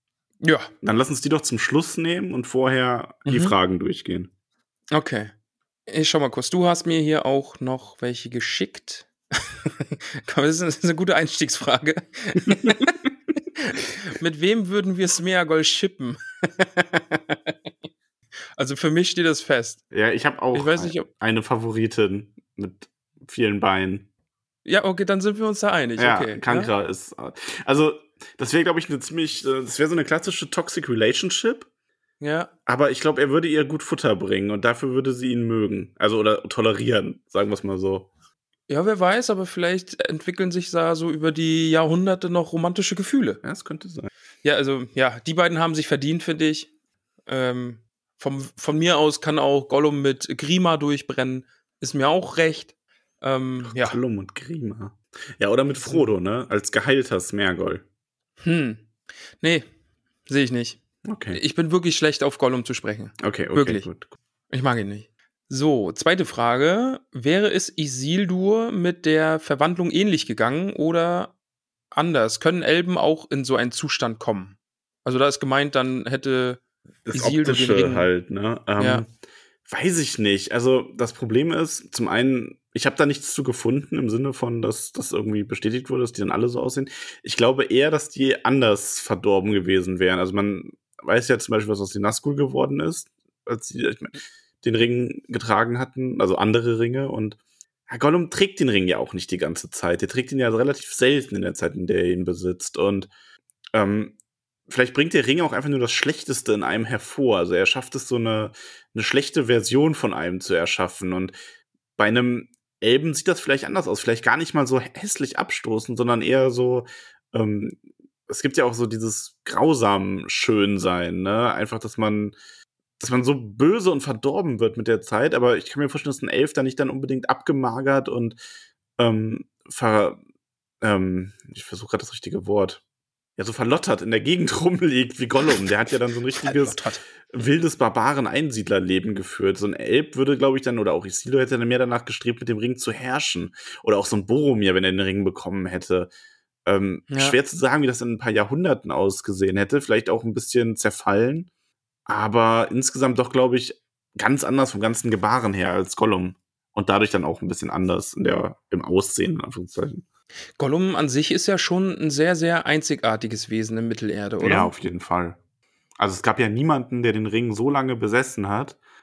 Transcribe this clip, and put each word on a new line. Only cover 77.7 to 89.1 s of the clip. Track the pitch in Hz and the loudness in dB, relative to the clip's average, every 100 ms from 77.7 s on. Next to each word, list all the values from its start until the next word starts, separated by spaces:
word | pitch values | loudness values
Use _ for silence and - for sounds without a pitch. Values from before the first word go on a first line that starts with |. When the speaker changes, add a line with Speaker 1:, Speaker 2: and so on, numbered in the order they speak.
| 98 | 4
Speaker 1:
Ring | 92 | 4
Speaker 2:
halt, | 90 90 90 90 | 2 2 2 -2
ne? | 98 104 117 - | -4 -4 -4 -2
Ähm, | 104 | 2
Speaker 1:
Ja. | 127 127 113 _ - - _ _ - | 2 2 -2 _ -20 -20 _ _ -12
Speaker 2:
weiß | - 180 170 | -4 0 0
ich | 143 - | -2 0
nicht. | 104 98 - | 2 2 0
Also | 120 123 131 - - | 0 4 2 0 -4
das | 117 | -6
Problem | - 117 113 160 | -4 0 2 2
ist, | 165 160 - - | 0 -2 -6 -8
zum | - 113 | -4 0
einen, | 107 131 127 - - _ | 2 2 0 -4 -14 _
ich | 117 139 | -4 -2
hab | - | 2
da | 147 | 2
nichts | 143 - | 0 -4
zu | - | -4
gefunden | 135 120 117 135 143 151 | -2 -2 0 0 -2 -2
im | 120 | 0
Sinne | 113 139 | 0 -2
von, | 131 120 117 | -2 -4 -2
dass | 113 113 - | -2 -4 -8
das | - - | -8 -4
irgendwie | - 107 107 | -4 -2 -2
bestätigt | 101 - 104 123 127 | -4 -4 -2 -4 -2
wurde, | 127 | -2
dass | 120 | -2
die | - | -2
dann | 95 | -2
alle | 98 123 | 0 0
so | 120 | 0
aussehen. | 127 135 135 - - - | -4 -4 -6 -10 -16 -16
Ich | - - | -6 2
glaube | 117 131 | 4 4
eher, | - 123 151 | 2 4 4
dass | 151 - | 2 -2
die | - 135 - | 0 0 2
anders | 120 139 117 101 - - | 2 4 4 4 0 -6
verdorben | - | -4